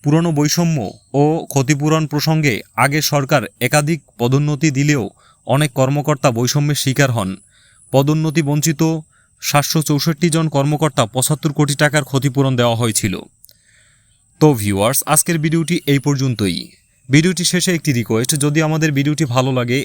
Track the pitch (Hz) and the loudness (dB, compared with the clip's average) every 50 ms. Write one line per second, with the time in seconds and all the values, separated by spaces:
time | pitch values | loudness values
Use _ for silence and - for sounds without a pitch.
0 | - 143 147 165 170 175 156 147 147 151 - - 175 170 160 143 104 92 - - | 2 2 2 2 2 2 0 0 0 0 0 0 0 0 0 -2 -4 -6 -10 -14
1 | _ _ - 139 143 151 160 165 - - - 139 131 123 151 139 143 151 156 160 | _ _ 0 2 2 2 2 -2 -4 -2 -2 -2 0 0 0 0 0 0 0 0
2 | 160 143 147 147 - 156 160 156 151 143 107 - - _ _ - 123 143 143 151 | 0 -2 -4 -2 0 0 0 2 2 0 -2 -2 -6 _ _ 0 0 0 0 -2
3 | 143 - 151 143 135 131 160 135 107 - _ _ 117 127 - 151 147 147 170 143 | -2 0 -2 -2 0 0 0 -2 -2 -4 _ _ -4 0 0 0 0 0 -2 -4
4 | _ _ _ - 120 120 131 139 147 147 147 135 156 156 135 135 143 147 151 135 | _ _ _ -2 0 2 2 2 2 0 -2 0 0 0 0 0 0 0 0 0
5 | 101 - _ _ _ _ _ _ _ - 120 143 151 151 - 139 131 131 143 147 | -2 -6 _ _ _ _ _ _ _ 0 0 0 0 0 0 0 0 0 0 -2
6 | 139 160 151 139 - 139 117 113 123 123 - 147 143 147 147 - - 139 127 143 | 0 -2 -2 0 0 0 0 0 -2 0 0 0 0 0 -2 0 -2 -2 2 2
7 | 143 131 117 113 95 95 95 - _ _ _ _ _ _ _ _ _ _ - 135 | 2 2 2 -2 -4 -4 -8 -10 _ _ _ _ _ _ _ _ _ _ 0 2
8 | 139 147 156 160 156 160 139 165 151 139 147 151 143 165 156 - 165 160 165 156 | 2 2 2 0 0 0 0 0 0 0 0 0 0 -2 0 0 0 0 0 -4
9 | 156 _ _ _ _ _ _ _ - - - 147 139 - - 165 151 - 151 143 | -8 _ _ _ _ _ _ _ -8 -2 -2 -2 -2 0 -2 -2 0 0 -2 0
10 | - 170 160 - 175 170 151 165 165 156 - 139 139 147 151 143 160 151 - - | 0 -2 -2 0 0 0 0 0 -2 0 0 0 0 0 0 0 -2 -2 0 -2
11 | 120 104 - 127 127 - 151 139 - 160 143 - 147 139 143 - 151 147 147 151 | -2 -2 -2 -4 -2 -2 -2 -2 -2 -4 0 0 0 0 2 0 0 0 0 -2
12 | 139 - - 135 123 143 123 139 135 135 131 120 120 120 117 110 120 113 110 - | -2 -2 -4 -2 -2 0 0 0 0 2 2 2 2 0 0 0 -2 -2 -2 -2
13 | - 107 92 - - - _ _ - _ _ _ _ _ _ _ _ _ _ _ | -2 -2 -4 -6 -10 -16 _ _ -20 _ _ _ _ _ _ _ _ _ _ _
14 | _ _ _ _ _ _ _ _ 156 151 139 113 101 104 101 98 101 117 135 - | _ _ _ _ _ _ _ _ 4 4 4 2 0 -2 0 0 0 0 0 -2
15 | - - 147 151 - - 170 160 147 160 156 165 160 - 175 160 - - 143 139 | -2 0 0 0 0 0 -2 0 0 0 0 0 0 -2 -4 -2 0 0 0 0
16 | - 147 143 131 135 131 120 110 104 95 85 65 64 - - _ _ _ _ _ | 2 0 -2 0 -2 -2 -2 -2 -2 -2 -2 -4 -10 -14 -20 _ _ _ _ _
17 | _ - 127 151 160 185 180 165 180 - - 180 - 185 175 160 - 156 131 120 | _ 2 2 4 4 4 0 0 -2 -2 -2 0 0 0 -2 -2 -2 -2 0 0
18 | 107 - - 110 131 - 160 143 139 147 147 156 160 156 156 156 156 156 143 135 | 0 0 0 0 0 0 -2 0 0 0 2 2 0 0 0 0 0 0 0 0
19 | 139 147 151 143 160 123 117 131 127 135 135 127 120 120 123 139 | 0 0 0 -2 -2 0 0 0 0 0 0 -2 -2 -2 -2 -4